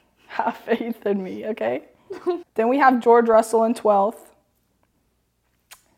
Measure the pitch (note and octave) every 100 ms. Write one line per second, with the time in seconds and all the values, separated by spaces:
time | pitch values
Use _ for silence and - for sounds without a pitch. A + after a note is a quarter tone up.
0 | _ _ - - A3+ - - A#3 A#3 A3+
1 | G#3 G3+ F#3 G#3 G#3+ A3+ A3 C4 - _
2 | - F#4 - F4 - - A3+ C#4 C4+ B3+
3 | A#3 A#3 A3+ A3 A3+ A3+ A3+ A#3+ G#3+ G3+
4 | G3+ - - _ _ _ _ _ _ _
5 | _ _ _ _ _ _ _ - _